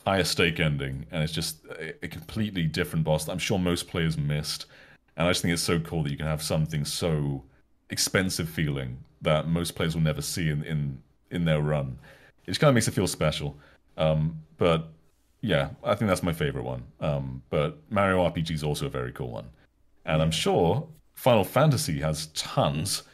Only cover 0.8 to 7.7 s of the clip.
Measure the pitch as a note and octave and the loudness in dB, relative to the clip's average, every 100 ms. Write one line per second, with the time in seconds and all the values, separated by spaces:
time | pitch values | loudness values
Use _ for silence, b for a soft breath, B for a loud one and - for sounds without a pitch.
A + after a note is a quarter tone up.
0.8 | C2+ C2+ - E2 D#2 - - - - - | -4 -8 -6 -4 -2 -2 -6 -8 -14 -12
1.8 | D#2+ - E2+ E2 - A2 G#2 F#2 E2 F2+ | -12 -10 -12 -12 -10 -4 -4 0 0 0
2.8 | E2 E2 D#2 D#2 D#2+ F2+ - G2+ F2+ F2 | 0 0 2 0 0 -4 0 0 2 0
3.8 | - F#2 E2 D#2+ D2 D2 D2+ - - b | -2 -2 0 0 -2 -2 -4 -8 -12 b
4.8 | b b b - E2+ F#2 - E2+ - E2+ | b b b -2 0 2 0 0 2 0
5.8 | D#2+ E2+ C#2+ C#2+ D#2 D#2 - E2+ D#2 D#2 | 0 -2 -2 -2 -2 -2 0 0 0 -2
6.8 | C#2+ - F2 D2+ C#2+ C2+ - b _ | -4 -2 0 0 0 -4 -8 b _